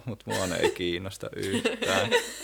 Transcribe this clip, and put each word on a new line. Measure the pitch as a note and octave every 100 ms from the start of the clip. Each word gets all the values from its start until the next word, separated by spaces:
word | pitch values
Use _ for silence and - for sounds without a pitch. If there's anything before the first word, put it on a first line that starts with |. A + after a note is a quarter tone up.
| A#2+
mut | G#2 G#2
mua | F#2+ F#2
ne | E2+
ei | -
kiinnosta | - F2 F2 F#2+ - - -
yhtään. | G2 - - - - F#2+ - A#4+ - -